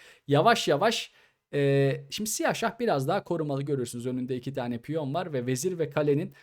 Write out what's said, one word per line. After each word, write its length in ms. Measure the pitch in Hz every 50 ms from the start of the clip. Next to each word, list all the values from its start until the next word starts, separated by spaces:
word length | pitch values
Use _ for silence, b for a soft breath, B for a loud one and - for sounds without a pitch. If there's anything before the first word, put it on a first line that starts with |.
| B B B B B B
yavaş 400 | 139 143 165 226 240 233 - -
yavaş, 440 | 151 139 185 233 226 - - - b b b b b b b _ -
e, 460 | 143 139 139 139 139 139 135 139 139 - -
şimdi 200 | - - 214 214
siyah 240 | - - 330 285 -
şah 240 | - 233 220 208 -
biraz 300 | 247 220 175 143 135 139
daha 160 | 175 202 -
korumalı, 380 | - 175 165 156 147 139 135 139
görüyorsunuz. 440 | 151 147 135 120 117 - 120 117
Önünde 300 | 127 127 127 127 127 131
iki 160 | 127 - 143 139
tane 260 | 135 123 120 120 117
piyon 360 | - - 151 160 151 131 139
var 180 | 170 185 180 147
ve 140 | - 120
vezir 320 | 123 131 120 139 185 185 170
ve 120 | 160 139
kalenin 420 | 143 151 151 147 143 143 180 190 b b